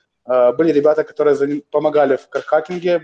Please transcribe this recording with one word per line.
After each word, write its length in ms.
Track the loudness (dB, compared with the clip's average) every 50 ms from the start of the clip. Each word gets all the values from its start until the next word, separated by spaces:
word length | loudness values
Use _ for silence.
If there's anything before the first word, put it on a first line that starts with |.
| _ _ _ _ _
Э, 260 | -2 0 2 2 2 2
были 200 | 2 0 0 2
ребята, 320 | 2 2 2 2 0 -2
которые 300 | -6 -4 -2 0 0 0
заним-, 280 | 0 -2 -4 -4 -6 -8 _
помогали 460 | -4 -2 -2 0 0 2 2 2 0
в 120 | -2 -4 _
кархакинге, 720 | -10 -10 -6 -2 -2 -2 -2 -4 -10 -6 -4 -2 -2 -4